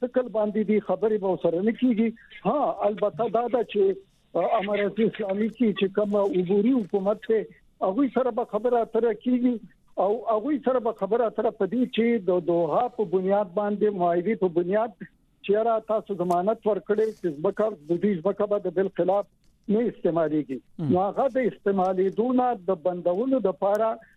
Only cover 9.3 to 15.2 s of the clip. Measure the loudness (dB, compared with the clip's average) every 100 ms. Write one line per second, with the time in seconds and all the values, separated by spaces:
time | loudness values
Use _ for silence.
9.3 | 0 0 -2 -8 _ _ -2 0 0 0
10.3 | -2 0 -2 0 0 -2 -4 -2 0 0
11.3 | 0 -2 -2 -2 0 -2 0 2 2 0
12.3 | 0 2 0 0 0 -2 -2 -2 0 0
13.3 | 0 0 -2 -2 0 0 0 0 0 0
14.3 | 0 0 0 0 0 -2 -6 -20 _